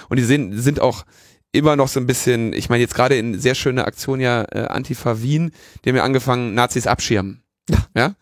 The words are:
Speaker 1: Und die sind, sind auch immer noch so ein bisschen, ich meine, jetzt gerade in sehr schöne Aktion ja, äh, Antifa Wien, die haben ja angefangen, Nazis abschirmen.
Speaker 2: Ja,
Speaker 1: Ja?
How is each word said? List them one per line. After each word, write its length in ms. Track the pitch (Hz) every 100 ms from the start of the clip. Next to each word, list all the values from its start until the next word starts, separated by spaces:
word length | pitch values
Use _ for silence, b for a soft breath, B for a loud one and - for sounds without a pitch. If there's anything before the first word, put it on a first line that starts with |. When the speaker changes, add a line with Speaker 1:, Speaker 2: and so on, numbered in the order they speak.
| -
Speaker 1:
Und 80 | 127
die 60 |
sind, 300 | 117 147 98 104
sind 220 | 127 147
auch 240 | 123 117 b b b b _
immer 240 | - 151 143
noch 120 | 131
so 120 | 135
ein 80 | 123
bisschen, 460 | 127 - 120 113
ich 160 | - -
meine, 120 | 120
jetzt 140 | 117 -
gerade 220 | 127 131
in 220 | 113 95
sehr 140 | 131 131
schöne 300 | 143 127 110
Aktion 340 | - - 131
ja, 240 | 127 120 104
äh, 140 | 107 117
Antifa 540 | - 135 - 123 113
Wien, 300 | 123 151 165 B B B
die 60 | 131
haben 60 | 127
ja 60 |
angefangen, 500 | 110 131 131 123 120 107
Nazis 320 | 123 127 113
abschirmen. 560 | 120 - 107 95 - _ _ -
Speaker 2:
Ja, 80 | - - 113
Speaker 1:
Ja? 200 | 139 202